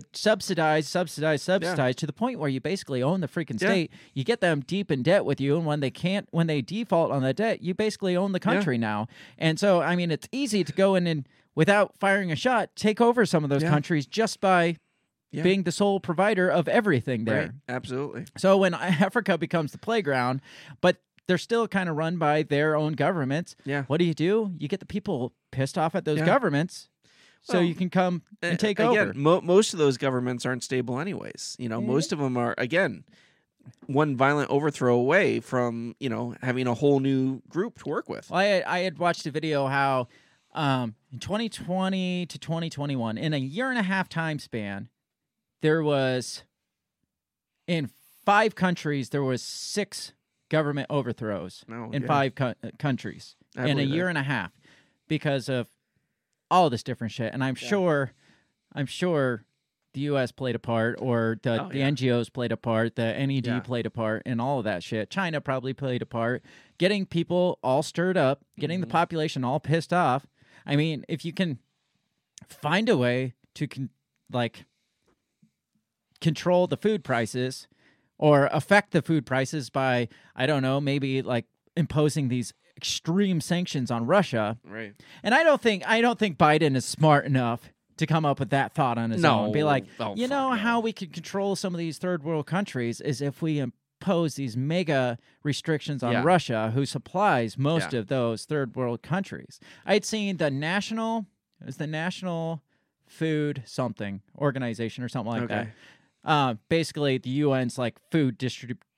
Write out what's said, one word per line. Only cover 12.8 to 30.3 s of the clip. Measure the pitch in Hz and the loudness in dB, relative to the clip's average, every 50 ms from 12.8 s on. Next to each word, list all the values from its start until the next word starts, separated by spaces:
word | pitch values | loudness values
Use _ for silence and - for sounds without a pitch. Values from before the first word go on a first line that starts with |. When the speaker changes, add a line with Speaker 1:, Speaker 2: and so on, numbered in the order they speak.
| - 214 214 - | 0 0 2 4
Speaker 1:
over | 240 233 240 247 220 | 4 4 4 4 2
some | 165 - 165 151 | 4 2 2 2
of | 143 | 2
those | 139 139 156 | 2 2 2
Speaker 2:
Yeah. | - | 4
Speaker 1:
countries | 147 147 139 - 175 151 139 | 2 2 2 2 0 0 0
just | - - 202 226 208 - - | -2 -2 -2 -2 -2 -2 0
by | - 190 185 175 170 170 165 156 _ _ _ _ _ _ _ _ _ _ | 2 4 4 4 4 2 0 -4 _ _ _ _ _ _ _ _ _ _
Speaker 2:
Yeah. | - 147 156 | -6 0 2
Speaker 1:
being | 180 190 196 185 | 2 2 2 0
the | 175 | -2
sole | 165 - 202 202 196 190 | 0 2 2 2 2 0
provider | - - 170 151 190 208 220 185 180 185 | -2 -2 0 2 2 2 4 4 2 4
of | 147 165 160 - | 4 2 2 2
everything | - 233 226 208 160 123 - - 127 113 107 | 2 2 4 4 2 2 2 0 -2 -2 0
there. | 110 110 104 95 | 0 0 0 -2
Speaker 2:
Right. | 82 120 139 - - | -4 -8 -12 -10 -8
Absolutely. | 123 127 127 - 127 131 143 - - 117 180 - - | -8 -6 -6 -6 -6 -6 -6 -6 -8 -12 -12 -12 -8
Speaker 1:
So | - - 190 196 202 | 0 4 4 6 6
when | 196 185 175 | 4 2 0
<laughs> | |
Africa | 110 156 180 180 143 202 190 - 247 202 - 180 160 | 0 0 0 2 2 2 2 2 0 0 0 0 0
becomes | 165 160 - 170 156 139 | 0 -2 -2 -2 -2 -2
the | - - | -6 -8
playground, | - - 226 226 185 147 139 127 123 123 127 135 - - - - - - 147 - | -4 -2 -2 0 0 0 0 0 0 0 -2 -2 -6 -10 -18 -20 -20 -20 -6 2
but | - 180 180 - _ _ _ _ _ - | 2 2 2 2 _ _ _ _ _ 0
they're | 185 165 | 0 0
still | - - 233 233 226 - | 0 0 0 0 0 0
kinda | - 196 185 175 160 | 0 -2 -2 0 -2
run | 147 160 160 175 175 | -2 -2 -2 0 2
by | 160 147 151 156 | 2 4 4 4
their | 156 - 147 143 147 156 156 | 2 2 2 2 2 2 2
own | 151 156 151 160 | 2 0 0 0
governments. | - - 160 196 170 139 131 139 156 175 - - - _ | 2 2 2 2 0 0 0 -2 -2 -4 -6 -12 -12 _
Speaker 2:
Yeah. | 135 139 143 135 | -4 -4 -4 -2
Speaker 1:
What | - 139 160 | -2 2 2
do | 180 | 2
you | 170 156 | 2 2
do? | - 151 175 202 226 220 202 180 151 | 0 0 2 2 2 0 -2 -4 -6
You | 147 143 | -6 -6
get | 202 190 | -6 -6
the | - - | -8 -8
people | - 208 - - 185 127 123 117 - _ _ _ | -8 -8 -4 -4 -4 -4 -4 -6 -8 _ _ _
pissed | - 135 135 135 - 185 | -4 -4 -4 -2 -2 -2
off | 156 165 - | -2 0 -2
at | 196 - | -2 -2
those | 156 151 151 | -2 -2 0
Speaker 2:
Yeah. | 156 | 2
Speaker 1:
governments | 170 202 277 254 185 143 143 156 180 - - - - _ _ _ _ _ _ _ _ _ _ _ | 2 4 4 2 2 2 0 0 -2 -6 -12 -20 -20 _ _ _ _ _ _ _ _ _ _ _
so | - - 180 | -2 2 2
Speaker 2:
Well, | 175 | 2
Speaker 1:
you | 175 165 | 2 2
can | - 185 180 | 0 -4 0
come | - 185 185 180 180 165 - _ - - | 2 2 2 2 0 -2 -6 _ -14 -8
and | - 175 170 | -4 -2 0
Speaker 2:
a-, | 165 | 0
Speaker 1:
take | - 214 202 - | 0 0 2 2
Speaker 2:
again, | 220 233 247 214 196 - | 4 4 4 4 2 2
Speaker 1:
over. | - | 0
Speaker 2:
mo-, | 131 143 151 170 185 | 2 4 6 6 6
most | - 170 175 196 220 - - | 4 6 6 6 6 6 2
of | 175 | 2
those | 151 143 131 120 | 2 2 4 2
governments | - 135 131 123 123 123 | 0 0 0 0 0 -2